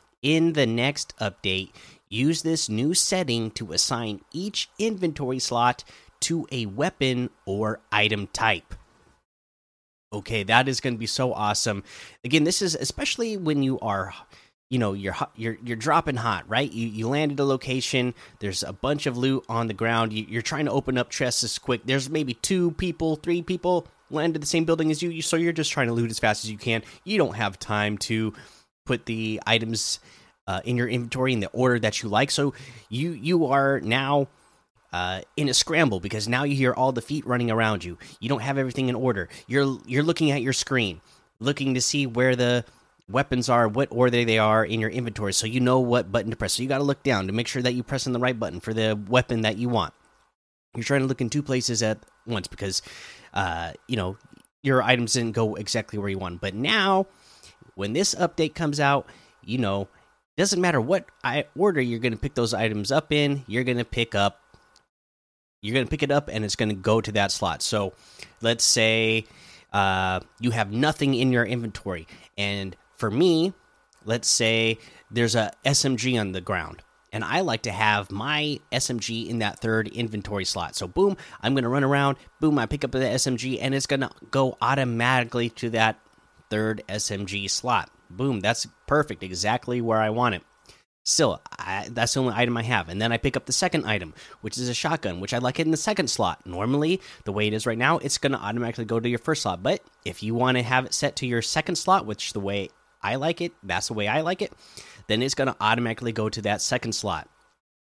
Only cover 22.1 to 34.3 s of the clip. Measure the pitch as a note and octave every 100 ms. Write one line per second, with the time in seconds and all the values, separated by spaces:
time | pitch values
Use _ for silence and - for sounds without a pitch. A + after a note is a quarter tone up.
22.1 | D#3 C3+ A#2 - F#3+ E3+ D#3+ F3+ - E3
23.1 | D3+ F3 F3 E3+ F3+ F3+ F3+ - _ -
24.1 | D3+ E3 D#3+ D3 E3+ D#3+ E3 D#3 D3+ F3
25.1 | E3 - E3 E3+ D#3+ D3 D3 A#2+ A#2 A#2
26.1 | A2 A2 G#2+ A2 G#2 A#2+ A2+ - - F#3
27.1 | G#3 C3+ G2+ G#2 G2 - G#2 G#2 G#2 -
28.1 | A2+ A2 - - - _ _ - B2 -
29.1 | A2 A2 A2 - A2+ A2+ A2 - - -
30.1 | - - _ - F#2+ A#2 A#2+ A#2+ B2 A#2
31.1 | C3 C3 A#2 G2 - B2+ A#2+ G#2+ - G#2+
32.1 | G#2 C#3 - C#3+ - - - - A#2 E3+
33.1 | C#3+ D3 F3+ C#3 C#3 C#3 C#3 F2 B2 C3+
34.1 | C#3+ C#3